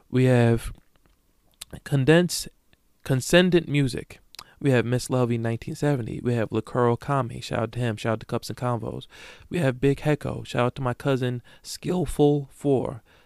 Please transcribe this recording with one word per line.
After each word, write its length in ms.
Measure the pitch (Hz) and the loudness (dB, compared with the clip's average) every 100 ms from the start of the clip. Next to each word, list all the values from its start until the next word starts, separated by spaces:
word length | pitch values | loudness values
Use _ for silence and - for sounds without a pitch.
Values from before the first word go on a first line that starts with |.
| _ | _
We 160 | 127 127 | 2 4
have 480 | 123 117 117 - - _ _ _ _ _ _ _ _ - - | 6 6 2 -2 -12 _ _ _ _ _ _ _ _ -20 -18
Condense, 640 | - 143 131 165 180 - - - _ _ _ _ | -4 0 6 6 4 -2 -8 -14 _ _ _ _
Conscendent 640 | - 131 - 175 185 170 - | -2 -2 4 4 6 4 2
Music. 500 | 143 135 - - - _ - - _ | 0 0 -2 -10 -18 _ -20 -20 _
We 100 | 139 | 2
have 140 | 123 113 | 2 2
Miss 240 | 123 - | -2 0
Lovey 280 | 131 120 117 | 0 0 0
nineteen 380 | 113 113 - 156 | -2 -4 -8 -4
seventy. 460 | 147 139 110 - | -2 -2 -4 -4
We 100 | 123 120 | -2 0
have 140 | 107 | 0
Lakuro 480 | 110 - 127 120 120 | -2 -2 0 2 0
Kami. 440 | - 139 117 127 | -2 -2 -4 -8
Shout 180 | - 113 | -6 -4
out 120 | 110 | -4
to 60 | 120 | -2
him. 180 | 120 107 | -4 -2
Shout 160 | 120 | -4
out 60 | 110 | -4
to 40 | - | -4
Cups 240 | 120 - | -6 -6
and 80 | 110 | -6
Convos. 500 | 123 117 113 131 - - - - - | -4 -4 -6 -10 -12 -18 -20 -20 -8
We 80 | 175 | -2
have 240 | 139 123 | 0 2
Big 180 | 139 139 | 0 0
Hecko. 440 | 151 147 131 127 113 | 0 -2 -2 -8 -6
Shout 200 | 131 123 | -2 -2
out 80 | - | -2
to 60 | |
my 120 | 127 | -4
cousin 500 | 120 143 131 127 123 - - | -2 0 0 0 -6 -10 -20
Skillful 840 | - - 135 180 147 - 147 147 139 | -16 -8 -2 -2 -2 2 4 2 -2
Four. 520 | - 143 127 - 113 - _ | -6 0 0 0 -8 -16 _